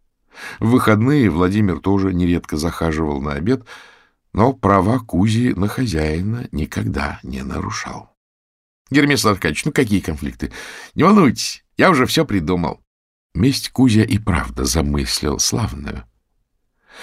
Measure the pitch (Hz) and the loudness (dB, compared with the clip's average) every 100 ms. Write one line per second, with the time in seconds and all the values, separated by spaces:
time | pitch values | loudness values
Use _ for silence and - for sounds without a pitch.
0 | _ _ _ - - - 110 123 120 107 | _ _ _ -20 -16 -4 2 2 4 2
1 | 120 147 110 78 90 104 104 78 95 98 | 4 4 4 4 2 2 2 0 0 2
2 | 95 87 87 85 - 78 82 - 82 78 | 2 2 2 0 -2 -4 -4 -2 -2 0
3 | 80 71 71 71 87 135 - - - _ | -2 -2 -4 -4 -2 -2 -4 -20 -20 _
4 | _ _ _ - 120 131 98 98 92 127 | _ _ _ 0 0 2 2 4 4 0
5 | 113 82 107 110 123 - 101 - 127 80 | -2 0 2 2 0 0 -2 -2 -2 0
6 | 78 80 98 117 127 71 76 - 110 - | -2 -2 -4 -6 -6 -6 -6 -4 -4 -4
7 | 71 - - 65 67 71 - - - - | -4 -8 -10 -10 -8 -8 -8 -8 -10 -14
8 | - _ _ _ _ _ _ _ - 139 | -18 _ _ _ _ _ _ _ -2 2
9 | 143 143 110 95 82 76 165 151 123 98 | 2 2 2 0 -2 -4 -4 0 0 0
10 | 85 76 71 - 71 - - - - - | -2 -6 -8 -8 -10 -10 -18 -18 -10 0
11 | 160 208 151 110 - - _ - 170 151 | 4 6 4 2 -6 -10 _ 0 4 4
12 | 123 - 160 101 78 90 82 - _ _ | 2 0 0 0 0 -2 -2 -6 _ _
13 | _ _ _ - 127 131 - - 131 107 | _ _ _ 0 0 0 -4 2 4 6
14 | 107 101 - 80 60 - 65 82 71 71 | 4 2 0 -2 -2 -4 -2 0 0 0
15 | 67 - 73 67 - 58 110 69 67 - | -2 -4 -2 -2 -2 -2 -4 -6 -10 -12
16 | - _ _ _ _ _ _ _ _ - | -14 _ _ _ _ _ _ _ _ -18